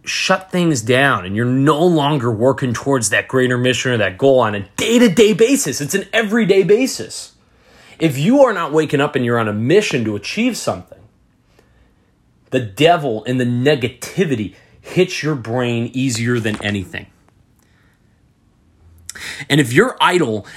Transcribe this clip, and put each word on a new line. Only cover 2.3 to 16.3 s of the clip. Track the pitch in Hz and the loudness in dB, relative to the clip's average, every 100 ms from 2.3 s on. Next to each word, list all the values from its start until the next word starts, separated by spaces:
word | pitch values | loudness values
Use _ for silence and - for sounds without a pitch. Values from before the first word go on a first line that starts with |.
working | 107 127 127 127 | 0 0 0 -2
towards | 117 139 135 107 | -4 -2 -2 0
that | 107 - | -2 0
greater | 131 127 123 | 0 0 0
mission | 127 120 131 | 0 0 -2
or | 120 | 0
that | 98 92 | -2 2
goal | 139 131 | 4 4
on | 110 | 2
a | 101 101 - | -2 -8 -4
day-to-day | 220 240 240 170 208 | 2 4 4 6 4
basis, | 196 233 277 147 - | 4 2 2 -2 -6
it's | 143 196 | -6 -6
an | - | -4
everyday | 220 214 233 190 196 | -4 -2 0 2 4
basis. | 180 214 262 - 92 - - _ _ _ _ _ - - | 4 4 2 -4 -12 -14 -18 _ _ _ _ _ -20 -2
If | 160 127 | -2 0
you | 165 285 | 2 4
are | 254 | 4
not | 190 156 | 2 -2
waking | 156 151 135 | -2 0 0
up | 147 135 | 0 0
and | |
you're | 120 120 | 0 0
on | 107 | -2
a | |
mission | 104 123 196 208 131 | -2 2 2 2 -2
to | 110 | -4
achieve | 104 - 208 247 - | -6 -6 -4 -2 -2
something, | - 90 - - - _ _ _ _ _ _ _ _ _ _ _ _ _ _ | -6 -6 -10 -20 -20 _ _ _ _ _ _ _ _ _ _ _ _ _ _
the | 127 | -4
devil | 110 95 160 175 143 107 | -4 2 4 4 0 -4
and | 123 127 | -4 -2
the | 123 | -2
negativity | 123 135 147 113 - - 170 175 120 95 - _ _ | 0 0 0 -2 -8 -8 -4 -2 -2 -6 -12 _ _
hits | - 165 180 - | -6 -2 0 -2
your | 147 | -4
brain | 143 110 123 120 117 117 | -6 -4 -4 -2 -2 -4
easier | 127 131 117 117 | -4 -2 -2 -2